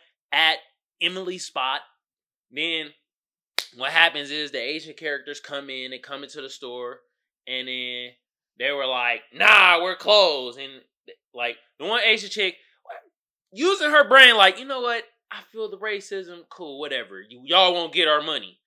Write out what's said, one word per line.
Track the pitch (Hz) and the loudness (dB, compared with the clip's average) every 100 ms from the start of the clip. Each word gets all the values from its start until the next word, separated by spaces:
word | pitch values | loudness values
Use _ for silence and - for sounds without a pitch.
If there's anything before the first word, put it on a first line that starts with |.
| _ _ - | _ _ -6
at | 143 160 160 _ _ _ - | 0 2 0 _ _ _ -8
Emily's | 165 185 180 185 - | -6 -6 -10 -10 -10
spot. | 143 131 139 - _ _ _ _ _ _ | -6 -4 -6 -10 _ _ _ _ _ _
Then | 131 165 160 151 _ _ _ _ _ _ - - 123 | -8 -6 -6 -10 _ _ _ _ _ _ -14 -12 -8
what | 135 | -2
happens | 160 165 151 143 | 4 4 2 -8
is | 151 147 | -8 -6
the | 131 | -6
Asian | 120 156 156 | -8 -8 -12
characters | 147 156 143 147 143 | -12 -8 -8 -10 -16
come | - 143 139 | -12 -12 -10
in, | 131 131 | -12 -12
they | 127 | -14
come | - 139 | -16 -16
into | 139 147 | -16 -16
the | 135 | -16
store, | - 127 123 123 131 _ _ _ _ - | -14 -14 -12 -12 -14 _ _ _ _ -10
and | 131 127 | -10 -8
then | 127 123 123 123 _ _ _ _ - | -10 -10 -10 -14 _ _ _ _ -8
they | 131 | -6
were | 143 131 | -4 -4
like, | 127 120 113 - | -2 -2 -4 -8
"Nah, | 143 208 208 185 170 | 0 4 6 6 4
we're | 180 180 | 0 -4
closed." | 190 214 180 143 127 123 | 2 4 4 0 -8 -12
And, | 135 131 _ _ - - _ | -16 -18 _ _ -20 -20 _
like, | 120 120 - _ - | -8 -8 -8 _ -12
the | 165 | -4
one | 233 | 0
Asian | 220 220 202 | 2 0 -2
chick, | 214 190 - _ _ - - _ _ _ _ _ | -4 -4 -6 _ _ -20 -20 _ _ _ _ _
using | 196 339 392 302 | -4 -2 0 2
her | 302 240 | 4 6
brain, | 269 254 220 | 10 10 10
like, | 190 190 | 6 4
"You | 269 | -8
know | 262 | -8
what? | 240 233 - _ - | -6 -6 -8 _ -20
I | - - | -20 -18
feel | 220 214 | -14 -12
the | 190 | -10
racism. | 214 208 190 196 175 175 - | -8 -8 -10 -12 -12 -18 -20
Cool, | - 160 139 | -16 -14 -12
whatever. | 147 131 101 95 | -8 -8 -8 -14
You, | 104 123 | -20 -14
y'all | 135 175 185 | 0 4 4
won't | 175 165 | 2 -2
get | 151 160 | 0 2
our | 151 | 2
money." | 156 143 95 _ | 0 -8 -8 _